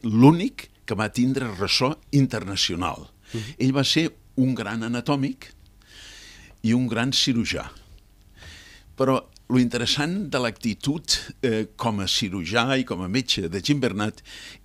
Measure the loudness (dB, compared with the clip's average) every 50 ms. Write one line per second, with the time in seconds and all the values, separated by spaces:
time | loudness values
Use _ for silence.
0 | -4 0 4 8 8 8 8 8 2 -4 -6 -8 -16 -20 _ _ -8 -6 -4 -2
1 | -2 -2 0 0 0 0 0 -2 -4 -6 -4 -4 -2 0 0 2 2 0 0 -4
2 | -8 0 2 4 4 4 0 -4 -6 -6 -4 -2 -2 -2 -2 -2 -2 -4 -4 -6
3 | -12 -18 -20 _ _ -10 -10 -8 -8 -8 -4 0 0 2 2 2 2 2 2 2
4 | 2 0 -4 -8 -20 -8 0 2 2 2 2 -2 -4 -4 -4 -4 -4 -2 -4 -2
5 | 0 0 0 0 0 -2 -4 -8 -12 -20 -20 -20 -20 -20 -20 -20 -20 -20 -20 -20
6 | -20 -20 -20 -20 -20 -20 -20 -20 -20 -20 -20 -6 0 0 2 2 2 0 0 -2
7 | -2 0 0 0 0 0 0 0 0 -2 -4 -6 -6 -8 -14 -20 -20 -20 -20 -20
8 | -20 -20 _ _ -20 -20 -20 -20 -20 -20 -20 -20 -20 -20 -20 -20 -20 -20 -4 0
9 | 2 2 2 2 0 -4 -16 -20 -6 _ 4 4 4 4 2 -2 -2 -2 0 0
10 | 0 -2 -2 -4 -4 -2 -2 -2 -2 -2 -4 -4 -4 -4 -4 -2 -2 -4 -4 -4
11 | -2 -2 -4 -4 -4 -10 -10 -4 -2 0 0 0 -2 -4 -6 -4 -2 -2 0 0
12 | -2 -2 -2 -2 -2 -2 -4 -4 -6 -2 0 0 2 2 2 0 0 -2 -4 -6
13 | -4 -2 -2 -2 0 0 -2 -2 -2 -4 -4 -4 0 0 0 2 2 0 0 0
14 | -2 -4 -4 -8 -16 -20 -20 -18 -18 -18 -20 -10 -2